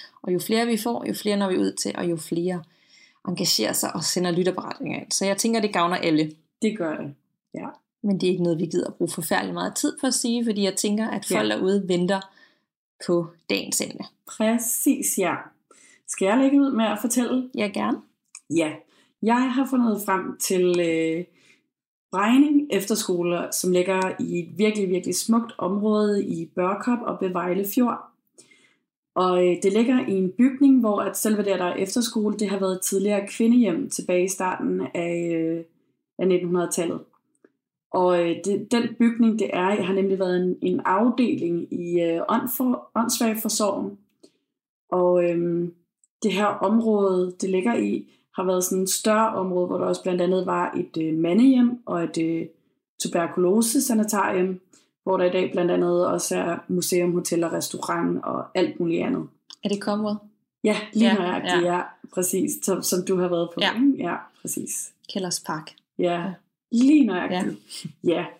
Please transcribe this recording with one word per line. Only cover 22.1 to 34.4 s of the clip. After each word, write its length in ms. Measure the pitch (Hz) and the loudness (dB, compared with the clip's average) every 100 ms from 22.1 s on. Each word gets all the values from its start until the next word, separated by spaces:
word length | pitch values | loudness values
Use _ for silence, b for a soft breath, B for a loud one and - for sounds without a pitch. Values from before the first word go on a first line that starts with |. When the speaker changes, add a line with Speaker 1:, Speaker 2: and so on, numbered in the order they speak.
Speaker 2:
Brejning 580 | 185 214 262 294 285 - | -2 4 6 6 4 2
Efterskoler, 800 | 196 196 214 - 175 175 175 - | -2 0 -2 0 0 0 -2 -2
som 220 | - 185 | -2 2
ligger 400 | 180 180 190 185 - | 2 2 0 -2 -4
i 180 | 170 175 | -4 -4
et 200 | 165 170 | -6 0
virkelig, 300 | 214 208 185 | 0 2 0
virkelig 260 | 180 180 180 | -2 -2 -4
smukt 360 | - 233 226 - | 2 0 0 -4
område 640 | 190 202 214 214 208 202 - | -4 0 2 2 2 0 -2
i 200 | 170 170 | -6 -4
Børkop 440 | 185 180 208 247 233 | -2 -2 0 -2 -2
og 160 | - - | -2 -4
ved 80 | 190 | -2
Vejle 380 | 180 180 185 196 | -2 -2 -2 0
Fjord. 300 | - 240 - - _ _ b b b b b b _ _ | 2 2 0 -10 _ _ b b b b b b _ _
Og, 320 | 175 185 180 180 | 0 2 4 4
øh, 100 | 175 | 2
det 100 | 196 | 2
ligger 340 | 214 240 254 - | 2 4 2 2
i 60 | |
en 200 | 190 185 - | 0 0 2
bygning, 420 | 262 262 277 262 | 2 6 6 6
hvor 200 | 214 202 | 4 2
at 160 | 196 - | -2 -2
selve 200 | 214 208 | 0 0
det, 140 | 196 180 | 0 0
der 60 | |
er 100 | 180 | -2
efterskole, 640 | - 190 247 226 226 208 202 | -2 -2 -2 -2 0 -2 0
det 100 | 202 | -2
har 100 | 196 | 0
været 220 | 190 185 | -2 -2
tidligere 440 | - 190 202 202 202 | -2 0 2 0 -2
kvindehjem 600 | - 226 247 208 170 - | 0 4 6 4 2 -4
tilbage 340 | - - 180 | -6 0 0
i 40 | 190 | 0
starten 520 | - | -2